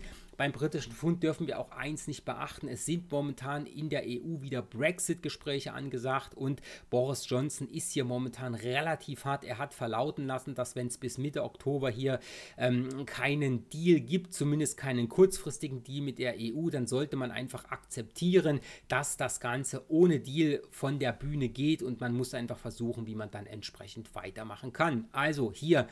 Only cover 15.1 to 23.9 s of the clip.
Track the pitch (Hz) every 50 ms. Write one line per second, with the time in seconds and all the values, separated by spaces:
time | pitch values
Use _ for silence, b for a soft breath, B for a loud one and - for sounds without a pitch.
15.1 | - 180 185 - - - - - - - 160 139 135 123 117 135 135 143 143 139
16.1 | 117 - 127 123 113 - 113 113 120 151 165 170 151 135 120 - 127 131 147 147
17.1 | 151 135 127 120 - 120 131 131 - 113 - - 120 - - - - 131 113 -
18.1 | - - 170 180 180 180 156 156 143 135 B B B B B - 131 131 143 -
19.1 | - - 139 127 - - - 120 120 135 135 - 143 127 - - 160 160 180 175
20.1 | 156 127 123 127 135 165 160 151 143 - - - - - 147 135 143 135 135 123
21.1 | 113 - 135 147 147 147 131 117 110 127 143 151 160 - - 127 120 - 127 120
22.1 | 120 123 127 123 - 123 120 117 123 - - 120 - - 117 117 117 117 113 110
23.1 | 107 110 107 104 - 104 98 - 110 104 - - - - 95 98